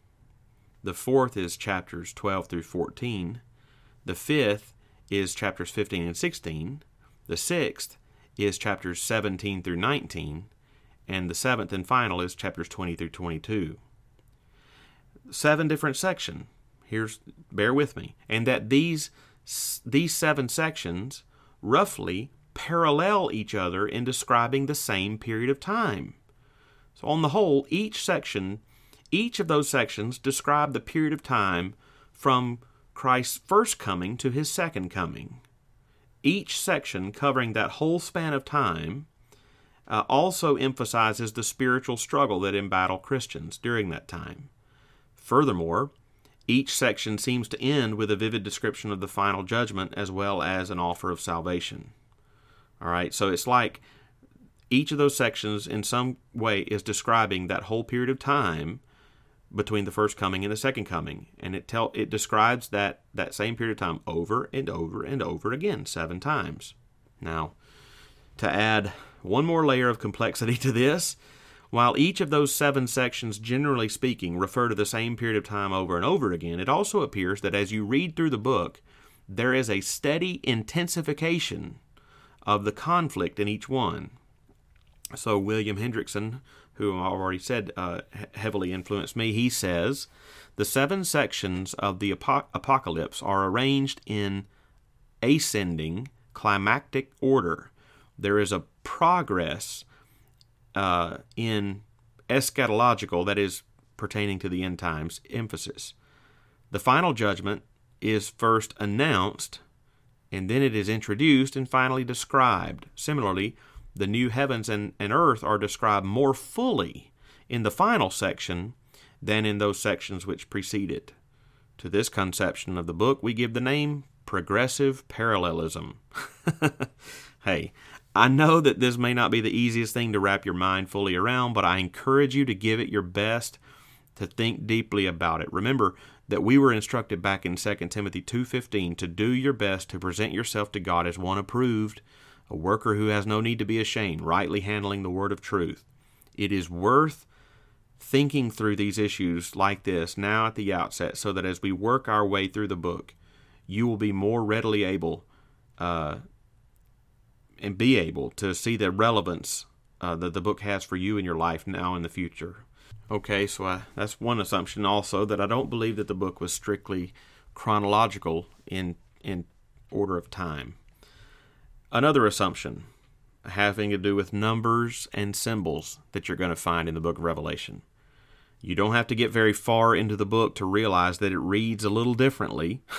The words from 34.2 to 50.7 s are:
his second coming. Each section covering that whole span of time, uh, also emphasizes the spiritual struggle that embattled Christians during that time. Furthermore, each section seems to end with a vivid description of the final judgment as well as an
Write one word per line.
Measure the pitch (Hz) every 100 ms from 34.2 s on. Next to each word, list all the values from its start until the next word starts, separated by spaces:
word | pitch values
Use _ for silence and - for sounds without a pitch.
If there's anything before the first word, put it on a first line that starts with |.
| 135
his | 123 151
second | - 170 110 92
coming. | 95 85 58 - - - _ _ _ _ _ _ _
Each | 139 196 - -
section | - 156 - 95 95
covering | - 143 131 117
that | 110 104
whole | - 156 170
span | - 180 160
of | 143
time, | - 147 117 78 78 120 151 _ _ _ _ _ _ _ -
uh, | 107 -
also | 135 180 175 160 135
emphasizes | 135 127 117 117 110 107 113
the | 113
spiritual | 110 - 127 127 127 120
struggle | - 139 139 95
that | 98 98
embattled | 98 95 92 92
Christians | - 135 - 78 80 -
during | 120 117 95
that | 78 -
time. | 85 71 - 139 _ _ _ _ _ _ _
Furthermore, | - 123 147 92 82 85 139 _ _ _ _ _ -
each | 120 139
section | - 127 104 110 107
seems | - 123 113
to | -
end | 131 147 117 107
with | 107
a | 101
vivid | 113 113
description | 101 - 110 - 107
of | 98
the | 95
final | - 101 95
judgment | 92 113 120 98 92 -
as | 98
well | 95 98 98
as | 76 92
an | 92